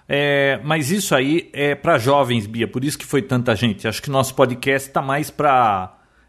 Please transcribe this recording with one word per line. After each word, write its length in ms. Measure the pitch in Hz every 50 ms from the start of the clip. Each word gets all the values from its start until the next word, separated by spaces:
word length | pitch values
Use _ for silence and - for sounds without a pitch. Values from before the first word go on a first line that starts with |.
| _ -
É, 520 | 139 143 143 143 143 139 139 139 135 110 -
mas 260 | 151 160 160 147 127
isso 220 | 180 214 185 - 160
aí 340 | 135 127 139 156 170 - -
é 220 | - 123 143 143 143
pra 240 | - - 165 170 135
jovens, 480 | 110 131 139 143 135 120 120 117 104
Bia, 220 | 101 113 117 113 101
por 160 | - 127 131
isso 140 | 151 139 -
que 80 | -
foi 160 | - - 139
tanta 340 | - - - 123 120 123 113
gente. 320 | 98 127 117 98 - - 110
Acho 140 | 107 -
que 80 | - 147
nosso 240 | 139 135 127 - -
podcast 540 | - 139 120 120 120 - 135 135 135 131 -
tá 100 | - 175
mais 280 | 147 135 135 147 151 147
pra 640 | - - 147 147 131 127 123 110 101 95 92 92 - _ _ _ _ _ _